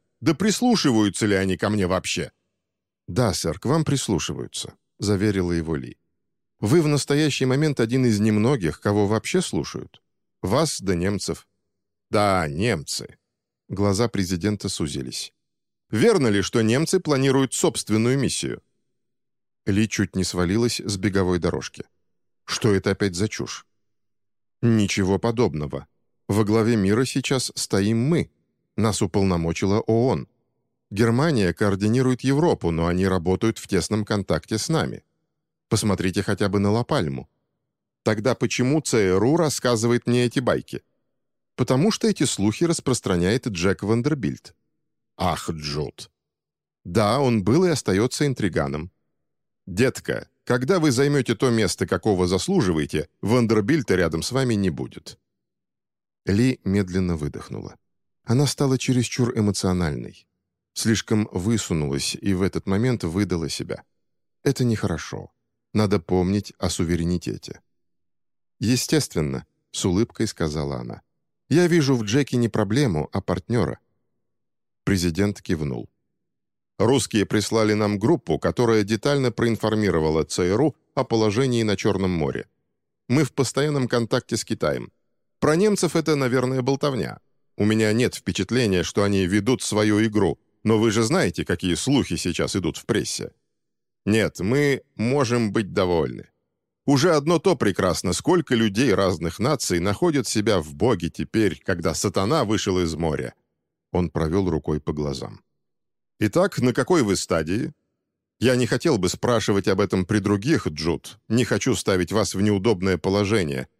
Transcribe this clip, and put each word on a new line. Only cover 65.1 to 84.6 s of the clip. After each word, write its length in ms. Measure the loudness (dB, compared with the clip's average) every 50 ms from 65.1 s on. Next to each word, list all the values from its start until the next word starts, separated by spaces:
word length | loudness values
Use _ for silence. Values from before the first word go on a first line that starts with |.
| -12 -12 -14 -16 _ _ _ _ _ _ _ _ -2
Надо 260 | 0 0 2 0 0
помнить 540 | 0 0 0 2 2 2 0 -2 -2 -6 -8 -6
о 100 | -6 -4
суверенитете. 920 | -2 -2 -2 0 0 0 0 0 -2 -2 -4 -6 -10 -10 -10 -16 -18 -18 _ _ _ _ _ _ _ _ _ _ _ _ _ _ _ _ _ _ _ -4
"Естественно", — 880 | 0 0 0 0 0 0 0 0 0 -2 -4 -4 -4 -2 -4 -8 -10 _ _ _ _ _
с 140 | -6 -2 0
улыбкой 420 | 0 2 2 0 0 -2 -4 -4
сказала 480 | -4 -4 -4 -4 -4 -2 -4 -4 -4 -6 -8
она. 220 | -8 -12 -14 -16 _ _ _ _ _ _ _ _ _ 0
"Я 180 | 2 4 4
вижу 280 | 4 4 4 4 4 2
в 80 | 0 0
Джеке 320 | 0 0 0 0 0 0
не 140 | 0 0 0
проблему, 600 | 0 0 0 0 0 0 0 0 0 -2 -4 -4 -6
а 80 | -6
партнёра". 580 | -4 -2 -4 -4 -4 -4 -2 0 0 -2 -4 -8 _ _ _ _ _ _ _ _ _ _ _ _ _ _ _ _ _ _ _ _ -2
Президент 580 | 0 0 2 0 0 0 0 0 -2 -2 -6
кивнул. 480 | -6 -6 -4 -4 -4 -6 -6 -8 -10 -14 _ _ _ _ _ _ _ _ _ _ _ _ _ _ _ _ _
"Русские 480 | 0 2 4 4 2 2 2 0 0 2
прислали 500 | 2 0 0 0 2 2 2 2 2 2
нам 220 | 2 2 0 0
группу, 420 | 2 2 2 2 2 0 -2 -2 0
которая 440 | 0 -2 0 2 4 4 4 4 4
детально 480 | 2 0 0 2 2 2 2 0 0
проинформировала 920 | 0 0 0 0 0 0 0 0 2 2 2 2 2 2 2 2 2 0 0
Ц 180 | -2 -2 0 0
Р 180 | 2 2 2
У 140 | 2 0 -2 _ _ _ -4
о 100 | -4 -2
положении 580 | 0 2 2 2 2 2 2 0 2 2 0 0
на 140 | 0 0
Чёрном 340 | 0 0 0 0 0 0 0
море. 380 | 0 -2 -2 -2 -4 -6 -10 _ _ _ _ _ _ _ _ _ _ _ _
Мы 160 | 0 2 2 2
в 80 | 0
постоянном 560 | 0 -2 -2 -2 0 -2 -2 0 0 -2 -2
контакте 480 | 0 0 -2 0 0 -2 -2 -2 -2 -6
с 80 | -4 -4
Китаем. 480 | -6 -6 -2